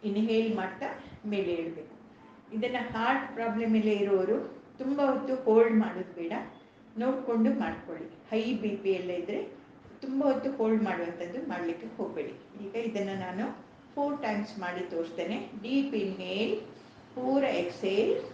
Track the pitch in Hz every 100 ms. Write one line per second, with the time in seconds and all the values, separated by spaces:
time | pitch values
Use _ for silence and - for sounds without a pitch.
0 | 214 202 226 226 226 196 185 - 302 -
1 | - - 208 202 175 170 160 151 - -
2 | - - - - - 220 247 247 226 220
3 | 233 269 - 226 226 208 226 220 214 202
4 | 202 190 196 262 - - - - 269 285
5 | 277 247 262 262 226 226 233 220 196 180
6 | 180 170 165 220 - - - - - 220
7 | 247 262 - 226 240 - 165 - - 160
8 | - - - 220 226 208 208 190 196 185
9 | 180 175 180 247 - - - - - -
10 | 269 269 277 262 269 269 220 220 202 175
11 | 170 175 175 170 165 175 170 165 220 -
12 | 175 160 139 - - 202 196 226 226 214
13 | 196 190 185 185 247 - - - - -
14 | 285 285 233 208 208 - 180 185 180 165
15 | 165 - 170 202 - 208 220 277 277 220
16 | 190 185 185 190 226 427 - - - -
17 | - - 254 277 269 175 175 - 196 202
18 | - - -